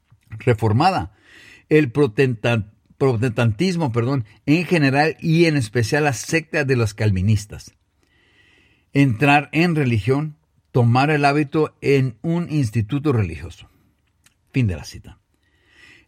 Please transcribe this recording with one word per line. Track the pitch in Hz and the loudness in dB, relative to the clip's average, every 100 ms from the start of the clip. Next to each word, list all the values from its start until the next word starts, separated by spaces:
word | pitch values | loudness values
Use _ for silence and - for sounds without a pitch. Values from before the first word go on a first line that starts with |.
| _ _ _ | _ _ _
Reformada, | 113 - 107 110 110 180 147 95 _ _ - - - - | -6 -2 0 2 2 2 0 -4 _ _ -20 -20 -16 0
el | 156 143 | 2 2
protesta-, | 143 143 110 131 120 123 117 98 - _ - | 0 0 0 -2 -2 -2 -2 -4 -12 _ -2
protestantismo, | 135 113 127 113 117 101 185 170 147 | 0 0 -2 0 -2 0 -2 -2 -2
perdón, | 117 117 139 - _ - | -2 -2 -4 -6 _ 0
en | 160 170 | 0 2
general | 175 139 135 156 - | 2 2 2 0 -2
y | 165 160 165 | 0 2 2
en | 147 | 2
especial | 107 123 110 147 | -2 -2 0 0
la | 151 | 0
secta | 117 - 160 156 160 | -2 -4 -4 -2 -4
de | 135 123 | 0 0
los | 107 | -2
calvinistas. | - 107 92 98 104 - 73 - _ _ _ _ _ _ _ _ _ _ _ _ | -2 -2 0 2 0 -2 -16 -20 _ _ _ _ _ _ _ _ _ _ _ _
Entrar | 143 143 104 143 147 143 | 0 2 2 2 2 0
en | 151 175 156 | 0 0 0
religión, | 131 117 98 139 156 - _ _ _ | 0 0 0 -2 -2 -10 _ _ _
tomar | 131 117 127 143 | 0 2 2 2
el | 151 143 | 2 2
hábito | 147 139 160 151 _ | 2 0 -2 -2 _
en | 131 139 131 - | 0 2 0 -4
un | 170 170 175 | -4 -4 -2
instituto | 151 117 113 107 143 147 | -2 -2 -2 -2 -2 -2
religioso. | 120 90 78 80 - - _ _ _ _ _ _ _ _ | 0 -2 -6 -14 -18 -20 _ _ _ _ _ _ _ _
Fin | 135 113 | -2 -2
de | 80 | -4
la | - | -10
cita. | - - - _ _ _ _ _ _ - - | -18 -20 -20 _ _ _ _ _ _ -20 -20